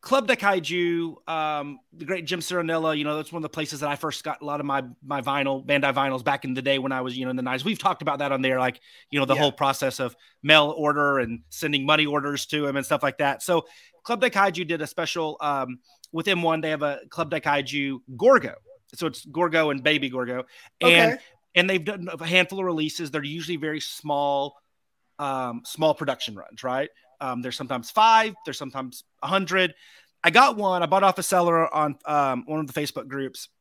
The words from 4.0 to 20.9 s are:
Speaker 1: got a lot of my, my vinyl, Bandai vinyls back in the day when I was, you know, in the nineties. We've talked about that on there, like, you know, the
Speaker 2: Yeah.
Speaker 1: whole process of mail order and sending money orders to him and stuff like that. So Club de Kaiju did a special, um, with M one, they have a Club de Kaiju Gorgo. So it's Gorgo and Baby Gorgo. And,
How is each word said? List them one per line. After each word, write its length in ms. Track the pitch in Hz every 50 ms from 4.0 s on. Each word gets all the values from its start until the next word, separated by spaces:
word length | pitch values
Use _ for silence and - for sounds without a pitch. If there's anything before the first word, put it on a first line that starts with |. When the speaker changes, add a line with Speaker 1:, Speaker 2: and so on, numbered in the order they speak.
| - 160 135 - -
Speaker 1:
got 180 | 156 147 - 151
a 20 |
lot 140 | 143 143 147
of 80 | 147
my, 160 | 143 135 139 131 123 120 _ -
my 140 | 131 143 139 123
vinyl, 420 | 143 139 143 135 139 135 135 -
Bandai 300 | - 143 143 139 139 135
vinyls 300 | 175 139 135 131 131 117
back 200 | 151 139 139 -
in 100 | 135 127
the 80 | 131 123
day 180 | 139 139 135
when 100 | 127 135
I 120 | 135 131 127
was, 140 | 127 123
you 80 | 127 131
know, 60 | 127
in 60 | 127
the 60 | 127 123
nineties. 220 | 127 127 131 135
We've 140 | 185 226 -
talked 240 | - 196 180 - 156
about 160 | 156 143 135
that 140 | 143 139 139
on 100 | 135 131
there, 160 | 131 131 127
like, 220 | 127 127 120 - _ - - - - _
you 100 | - 143
know, 60 | 139
the 80 | 127 135
Speaker 2:
Yeah. 60 | 139 151
Speaker 1:
whole 100 | 143 -
process 480 | - 147 139 135 - 143 131 120 -
of 160 | 135 120 - _ _ _ _ _ -
mail 320 | 139 156 156 147 147 151
order 440 | 160 151 147 147 147 147 143 139 135
and 220 | 123 113 117 117 - _
sending 360 | - - - 151 147 139 135
money 200 | 139 151 151 151
orders 400 | 147 143 147 139 143 143 135 -
to 200 | - - 151 147
him 100 | 143 135
and 80 | 139 135
stuff 200 | - 156 143 -
like 140 | 139 131 _
that. 260 | 147 139 139 - -
So 220 | - 175 165 - - - - - _ _ _ _
Club 180 | - 233 220
de 100 | 247 247
Kaiju 360 | - 196 196 196 170 165 180
did 160 | 151 170 156 151
a 40 | 139
special, 480 | - - 170 151 - 175 160 156 147 -
um, 380 | - 147 143 135 131 123 127 123 _ _ _ _ - _
with 160 | - 160 160 202
M 140 | 196 175 170
one, 180 | 165 160 165
they 100 | 156 156
have 120 | 156 147 147
a 160 | 147 143 135 - -
Club 220 | - - 165 147
de 100 | 160 156
Kaiju 600 | - 156 143 143 143 123 135 147 139 139 135 123 _ - 131
Gorgo. 380 | 117 190 247 269 233 156 113 - - _ _ - _ _ _ -
So 120 | - 175
it's 180 | 160 131 - -
Gorgo 460 | - 131 156 175 170 156 165 160 151
and 120 | 143 135 123
Baby 260 | 151 156 147 139 135
Gorgo. 340 | 123 127 123 120 123 127 127 _ - - - - _ _
And, 320 | - 170